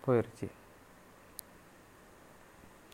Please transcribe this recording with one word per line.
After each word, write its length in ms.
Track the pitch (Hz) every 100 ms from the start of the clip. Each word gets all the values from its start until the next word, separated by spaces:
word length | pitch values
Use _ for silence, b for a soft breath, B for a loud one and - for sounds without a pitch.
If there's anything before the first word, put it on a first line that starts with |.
| -
போயிருச்சு. 440 | 120 104 - 98 - - - - - - - - - - - - - - - - - - - - - - - -